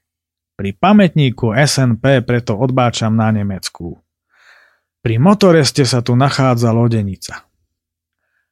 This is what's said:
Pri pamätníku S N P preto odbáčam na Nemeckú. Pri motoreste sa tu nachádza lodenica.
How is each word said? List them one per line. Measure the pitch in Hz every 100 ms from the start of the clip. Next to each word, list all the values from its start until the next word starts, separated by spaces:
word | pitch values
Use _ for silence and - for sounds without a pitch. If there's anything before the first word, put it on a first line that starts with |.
| _ _ _ _ _
Pri | - 98
pamätníku | - 180 214 175 156 131 - 117 113
S | 147 -
N | 127 110
P | 135 135
preto | 92 120 120
odbáčam | 104 127 131 120 - 110 113
na | 110
Nemeckú. | 107 101 95 - - 85 - _ _ _ _ _ _ _ _ _ _
Pri | 117 113
motoreste | 175 202 190 165 127 -
sa | 123 123 123
tu |
nachádza | 123 139 - 131 117 120
lodenica. | 113 117 113 101 90 - - _ _ _ _ _ _ _ _ _ _ _